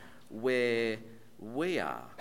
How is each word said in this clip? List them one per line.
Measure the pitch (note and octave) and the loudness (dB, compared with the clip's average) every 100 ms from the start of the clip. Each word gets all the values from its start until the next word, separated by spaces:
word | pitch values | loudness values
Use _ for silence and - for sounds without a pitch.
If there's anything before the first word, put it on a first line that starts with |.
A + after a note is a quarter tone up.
| - - - | -14 -16 -10
where | A2 B2+ B2+ A#2+ A#2 A#2 A2 A2+ - - - | 0 4 6 6 4 2 0 -4 -14 -16 -12
we | G#2+ B2 F3 D#3 | -6 -2 2 2
are. | D#2 A#1+ B1 - | 0 -2 -6 -8